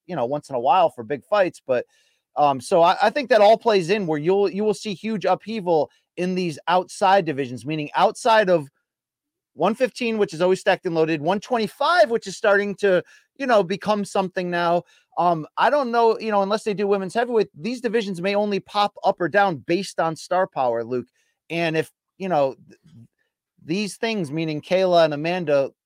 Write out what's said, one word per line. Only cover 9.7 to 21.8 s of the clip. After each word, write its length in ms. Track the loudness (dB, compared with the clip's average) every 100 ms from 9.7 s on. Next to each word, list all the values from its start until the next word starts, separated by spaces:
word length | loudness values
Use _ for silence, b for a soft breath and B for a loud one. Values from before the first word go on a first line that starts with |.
fifteen, 420 | 0 -2 -2 -4 -2
which 160 | -2
is 80 | 0
always 200 | 0 0
stacked 260 | 0 0 0
and 80 |
loaded, 260 | 0 0 0
one 200 | -2 -4
twenty-five, 720 | -2 -4 -4 -2 0 4 2
which 160 | 0 -6
is 100 | -2
starting 380 | 2 2 0 0
to, 260 | 2 2 0 b b -8
you 100 | 2
know, 160 | 2
become 420 | 2 -2 -2 -2
something 460 | -2 -2 -2 -4 -4
now. 320 | -2 0 0 -2 b b -2
Um, 280 | 0 0 -4 0
I 100 | 2
don't 220 | 2 0
know, 280 | 2 2 2
you 120 | 0
know, 100 | 0
unless 240 | 0 -2
they 80 | -2
do 140 | -2 0
women's 260 | 0 -2
heavyweight, 380 | -4 0 0 -2
these 280 | -4 -8 -6
divisions 400 | -2 -2 -4 -4
may 120 | -2
only 260 | -2 0 -4
pop 340 | -4 -2 -2 0
up 160 | -2 0
or 80 | 0
down 280 | 2 2 0
based 440 | -4 -4 -4 -4
on 160 | -4 -4
star 300 | -4 -2 -2
power, 360 | -2 -2 -2
Luke. 260 | -4 -6 -8 _ _ _ -10
And 260 | -4 -2
if, 160 | -2